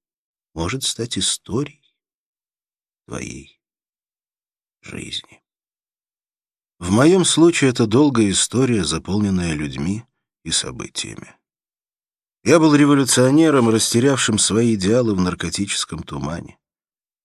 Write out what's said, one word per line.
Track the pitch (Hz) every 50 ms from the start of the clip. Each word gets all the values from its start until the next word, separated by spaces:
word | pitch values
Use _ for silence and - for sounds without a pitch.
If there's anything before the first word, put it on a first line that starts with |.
| _ _ _ _ _ _ _ _ _ _ -
может | 82 82 92 117 135 -
стать | - - - 117 117 -
историей | 98 90 - - - _ - 92 127 147 143 - _ _ _ _ _ _ _ _ _ _ _ _ _ _ _ _ _ _ _ _ _ _ _ _ _ _
твоей | - 62 60 64 - - - - - _ _ _ _ _ _ _ _ _ _ _ _ _ _ _ _ _ _ _ _ _ _ _ _ _ _ -
жизни. | - - - - - - - - _ - _ _ _ _ _ _ _ _ _ _ _ _ _ _ _ _ _ _ _ _ _ _ _ _ _ _ _ _
В | - 87 87
моём | 98 117 143 165 190 190 165
случае | - - 156 165 170 165 - 139 131
это | 123 127 117
долгая | 107 104 131 151 147 127 113 107 98
история, | 92 - - - - 120 135 123 120 101 90
заполненная | - 85 80 - 90 95 107 104 98 95 92 87 85 78
людьми | 73 76 69 64 65 73 92 101 117 120 _ _ _ _ _ _ _ -
и | 80
событиями. | 78 - - - 62 - - - - - - - 53 - - - - _ _ _ _ _ _ _ _ _ _ _ _ _ _ _ _ _ _ _ _ _ -
Я | - 156 170
был | 156 156 147
революционером, | 143 147 143 147 139 135 120 - 127 127 131 139 156 165 156 139 135 117
растерявшим | 113 110 110 - - - 117 127 139 135 123 - - 107
свои | 101 - - 95 113 120 117 113
идеалы | 98 92 98 113 127 123 110 101
в | 92
наркотическом | 90 90 82 - 87 82 - - 101 101 - - - - 80 80
тумане, | - - 71 69 69 71 85 - - - - _ _ _ _ _ _ _ _ _ _ _ _ _ _